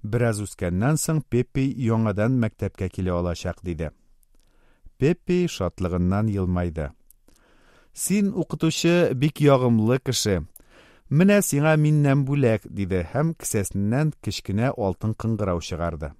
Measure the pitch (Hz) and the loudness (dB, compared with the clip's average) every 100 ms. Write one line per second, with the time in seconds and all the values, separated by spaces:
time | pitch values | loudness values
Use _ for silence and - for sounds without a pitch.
0 | 107 117 117 104 101 - 92 90 117 156 | -4 -2 0 -2 -6 -6 -4 0 0 0
1 | - 160 - 120 131 - 135 110 113 113 | 0 -2 0 -2 -2 -2 -4 -2 0 0
2 | 110 98 110 131 110 _ 98 - 95 - | 0 0 0 2 0 _ -8 -6 -8 -4
3 | 92 87 87 85 92 85 90 80 80 _ | -2 -2 -2 -4 -8 -8 -8 -6 -8 _
4 | _ _ _ _ _ _ _ _ - _ | _ _ _ _ _ _ _ _ -20 _
5 | 135 175 - 180 175 - 90 - 90 90 | 0 0 0 0 0 -2 -6 -2 -2 0
6 | 90 98 110 101 90 90 87 80 71 - | 0 2 0 -2 -2 -2 -2 -4 -8 -10
7 | _ _ _ _ _ _ _ _ _ - | _ _ _ _ _ _ _ _ _ -10
8 | - 196 202 190 165 156 160 - 170 175 | -2 0 0 -2 -6 -2 -2 0 2 4
9 | 165 127 147 - 147 135 127 117 107 131 | 2 2 -2 2 4 6 4 2 2 0
10 | - 120 107 92 80 - _ - - _ | 0 -2 0 0 -2 -16 _ -20 -20 _
11 | _ 139 190 208 190 139 151 156 151 151 | _ 4 6 4 2 0 2 4 4 4
12 | 143 139 135 143 127 110 - 101 98 92 | 4 2 2 2 2 0 -4 -6 -2 -2
13 | 85 123 156 165 - 110 98 98 101 123 | -2 -2 -2 -4 -4 -4 -2 -2 -2 0
14 | 156 - - - - 98 123 - 101 90 | -2 -4 -8 -8 -4 -2 -2 0 -4 -2
15 | 107 110 110 110 101 87 - 82 85 78 | -4 -4 -4 -2 -2 -4 -6 -6 -6 -6
16 | 73 | -12